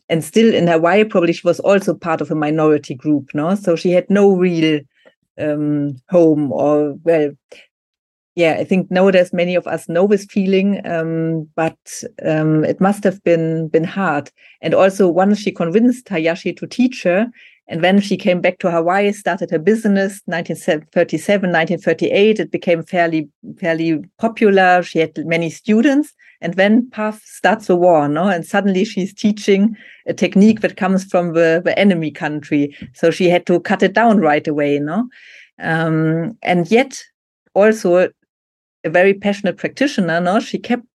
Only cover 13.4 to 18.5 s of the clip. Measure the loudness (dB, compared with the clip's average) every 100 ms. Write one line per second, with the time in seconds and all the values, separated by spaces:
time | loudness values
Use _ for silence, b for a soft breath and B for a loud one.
13.4 | 0 -4 -2 -2 -2 -4 -4 -4 -6 b
14.4 | b b -2 2 2 2 0 2 0 0
15.4 | -4 -6 -2 2 2 0 -6 -4 -2 -4
16.4 | -6 -10 -10 -2 -2 0 0 0 -2 B
17.4 | B B -10 -2 2 2 2 -2 0 0
18.4 | 0